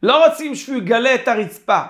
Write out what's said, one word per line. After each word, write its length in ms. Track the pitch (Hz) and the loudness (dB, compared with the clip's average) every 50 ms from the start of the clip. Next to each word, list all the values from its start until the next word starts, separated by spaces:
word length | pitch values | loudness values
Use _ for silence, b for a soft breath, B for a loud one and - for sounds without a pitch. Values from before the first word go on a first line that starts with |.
| - | 2
לא 220 | 240 254 302 330 | 2 4 6 4
רוצים 300 | 320 - - 311 302 277 | 4 4 2 -8 -8 -8
שהוא 220 | - - - 277 254 | -10 -10 -8 -6 -6
יגלה 380 | 196 175 226 226 240 262 262 | -2 0 0 0 2 2 0
את 120 | 240 247 262 | 0 0 -2
הרצפה. 540 | 233 214 214 170 - - _ - 214 180 135 - | -2 -2 -4 -6 -10 -16 _ 0 0 0 0 -4